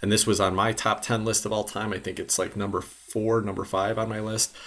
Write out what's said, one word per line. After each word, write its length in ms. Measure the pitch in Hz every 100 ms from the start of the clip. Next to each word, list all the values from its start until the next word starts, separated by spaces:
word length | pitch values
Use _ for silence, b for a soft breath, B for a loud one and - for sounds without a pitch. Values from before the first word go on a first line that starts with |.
and 120 | 101
this 140 | 104 -
was 120 | 98
on 140 | 95
my 180 | 92 113
top 300 | 110 110 104
ten 220 | - 117
list 200 | 110 104
of 80 | 107
all 120 | 107
time. 280 | 101 104 107
I 60 | 92
think 200 | 98 90
it's, 180 | 87 -
like, 180 | 90 104
number 240 | 101 92
four, 600 | - - - 110 110 113
number 240 | 104 92
five 340 | 98 95 101 110
on 100 | 110
my 120 | 107
list. 340 | 107 110 - B